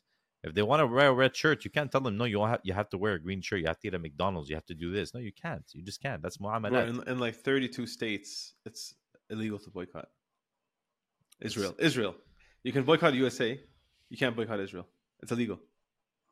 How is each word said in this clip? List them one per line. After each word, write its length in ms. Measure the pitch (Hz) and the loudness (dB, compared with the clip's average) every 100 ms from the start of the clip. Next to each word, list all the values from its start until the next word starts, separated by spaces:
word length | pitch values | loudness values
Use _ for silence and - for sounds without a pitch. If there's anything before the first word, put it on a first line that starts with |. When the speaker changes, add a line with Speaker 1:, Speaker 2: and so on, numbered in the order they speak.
| _ _ _ _ | _ _ _ _
Speaker 1:
If 100 | - | -4
they 80 | 80 | 0
wanna 240 | 107 147 139 | 4 4 4
wear 220 | 123 143 | 6 6
a 40 | |
red 220 | 127 131 | 8 4
shirt, 300 | - 160 147 | 4 2 2
you 60 | - | 0
can't 200 | - 143 | -2 0
tell 100 | 139 | 0
them, 160 | 131 101 | 0 0
"No, 80 | |
you 140 | 120 101 | 0 2
ha-, 220 | 107 117 | 2 2
you 100 | 95 | 0
have 160 | 92 104 | -2 -2
to 80 | 92 | 0
wear 160 | 104 | 0
a 60 | 92 | 0
green 200 | 82 95 | -2 -4
shirt. 180 | 87 101 | -2 0
You 80 | 80 | 0
have 140 | 82 | 0
to 80 | 107 | -2
eat 60 | |
at 60 | 90 | -4
McDonald's. 480 | 82 73 92 92 71 | -4 0 0 0 -4
You 60 | |
have 120 | 78 - | -6 -8
to 80 | |
do 180 | 82 85 | -8 -4
this." 200 | 98 92 | -2 -4
No, 60 | 123 | -6
you 140 | 117 | -12
can't. 320 | - 170 107 - | -10 -8 -8 -12
You 100 | - | -16
just 180 | 92 - | -14 -10
can't. 220 | 139 131 | -8 -6
That's 160 | 85 - | -6 -6
mu'amalat. 320 | 101 113 107 | -4 -2 0
Speaker 2:
Bro, 100 | 123 | 2
in, 260 | 117 120 - | 0 -2 -4
in, 100 | 127 | -2
like, 160 | 120 | -2
thirty-two 540 | 113 - 135 127 - 117 | -2 0 0 0 -4 -8
states, 680 | - 113 101 - - - - | -6 -4 -4 -8 -12 -12 -16
it's 300 | 110 - - - _ _ - | -18 -14 -16 -18 _ _ -10
illegal 280 | 110 110 101 | -6 -4 -6
to 120 | - | -10
boycott. 380 | 92 92 82 - _ _ _ _ _ _ _ _ _ _ _ _ _ | -12 -10 -12 -16 _ _ _ _ _ _ _ _ _ _ _ _ _
Israel. 340 | 110 107 95 85 | -6 -2 -4 0
Speaker 1:
It's 100 | 160 | 2
Speaker 2:
Israel. 260 | 127 101 - _ _ _ _ | 2 0 -4 _ _ _ _
You 100 | - | -2
can 120 | 139 | 0
boycott 300 | 131 160 165 | 4 6 6
U 120 | 127 127 | 4 2
S 140 | - | 2
A. 200 | 120 139 - _ _ _ _ | -2 -2 -10 _ _ _ _
You 60 | 117 | -2
can't 200 | 131 113 | 0 0
boycott 240 | 110 107 | -2 -4
Israel. 260 | 98 92 87 _ _ _ | -4 -8 -14 _ _ _
It's 120 | 107 | -4
illegal. 260 | 120 117 90 - _ _ _ _ _ _ | -2 0 -4 -12 _ _ _ _ _ _